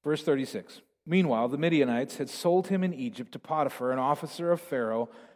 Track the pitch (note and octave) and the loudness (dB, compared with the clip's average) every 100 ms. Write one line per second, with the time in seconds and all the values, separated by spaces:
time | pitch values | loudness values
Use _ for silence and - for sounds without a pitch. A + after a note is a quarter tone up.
0 | D3 D3+ D#3+ C#3 C3 G#2 - - _ _ | 0 0 2 0 0 -8 -12 -20 _ _
1 | - F3+ E3 A2+ B2 C#3 E3 D#3+ B2+ A#2+ | 0 2 4 2 2 0 2 4 4 2
2 | C#3 - C3+ - F3 F3+ F#3 F#3+ F#3 C#3+ | -2 -6 -8 -2 2 2 2 0 0 -2
3 | B2 G#2 B2 - - D#3 C#3 - B2+ C3 | -6 -8 -12 -12 -4 0 0 0 -2 0
4 | C3 D3 D#3+ - E3+ E3+ - C3 A2+ A2+ | 0 -2 -4 -4 0 0 0 -2 0 -2
5 | A#2 - - | -4 -8 -20